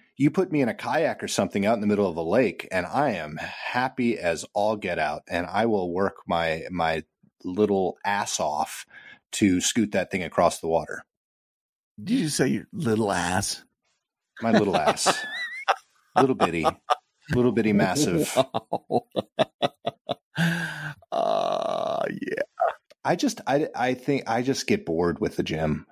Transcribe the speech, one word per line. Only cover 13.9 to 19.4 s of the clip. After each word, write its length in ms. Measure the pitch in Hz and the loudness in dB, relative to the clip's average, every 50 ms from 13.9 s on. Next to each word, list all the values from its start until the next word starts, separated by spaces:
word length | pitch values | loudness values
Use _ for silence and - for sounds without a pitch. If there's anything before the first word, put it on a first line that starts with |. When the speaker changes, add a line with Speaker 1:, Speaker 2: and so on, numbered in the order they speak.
| _ _ _ _ _ _ _ _ _ - | _ _ _ _ _ _ _ _ _ -4
Speaker 1:
My 100 | 113 117 | 0 2
little 240 | 110 110 104 98 87 | 4 4 4 4 2
ass. 480 | - - - - - - 190 - - - 855 855 - - - - - - - | 2 2 2 0 2 0 0 0 0 -4 -8 -8 -8 -10 -10 -10 -6 -2 -2
Speaker 2:
<laughs> 460 | - - _ _ _ _ _ _ - | -2 -2 _ _ _ _ _ _ 2
Speaker 1:
Little 180 | - - 131 120 | 2 4 4 4
bitty. 300 | - - 170 165 165 156 160 - - - - 147 - _ _ _ _ _ - - | 2 2 0 2 2 0 0 -2 -2 -2 -2 -2 -2 _ _ _ _ _ 0 2
Little 180 | 123 123 123 104 | 4 4 4 4
bitty 180 | 113 104 107 101 | 4 2 4 4
massive. 640 | 101 - - - 143 147 104 87 80 71 - - | 4 4 2 2 2 2 2 2 2 0 2 2
Speaker 2:
Wow. 720 | 131 131 - - 113 - - - - _ - - 120 - _ - - - _ - - | 0 0 0 -2 -8 -6 -4 -8 -6 _ -2 -2 -2 -2 _ -6 -6 -6 _ -2 -2